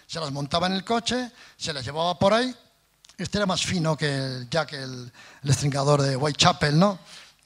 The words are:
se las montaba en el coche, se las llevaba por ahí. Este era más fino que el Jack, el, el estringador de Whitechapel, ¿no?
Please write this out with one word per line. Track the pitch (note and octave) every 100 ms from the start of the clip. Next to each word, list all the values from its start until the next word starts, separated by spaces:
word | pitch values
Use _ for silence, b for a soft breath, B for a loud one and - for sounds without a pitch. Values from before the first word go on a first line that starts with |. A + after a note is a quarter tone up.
| B
se | E3
las | D3+
montaba | C#3 C#3+ E3+ F3+
en |
el | F#3+
coche, | - A#3 A#3 A#3+ B3 B B B
se | -
las | D3
llevaba | B2 D3+ E3+ F3
por | G3
ahí. | A3 B3+ B3 _ _ _ _ - -
Este | F3 G3+
era | G3+
más | F3
fino | - F#3+ D#3+ D#3
que | D3
el | C#3 C3+ B2+ A#2+
Jack, | D#3+ D3+
el, | C#3+ C3 B2+ A#2+ B B B
el | C#3
estringador | C#3 C#3+ C3+ C#3 C#3+
de | C#3 C3
Whitechapel, | D3+ C#3+ F3 F3 D3+ D3+
¿no? | G3+ F#3 B B B B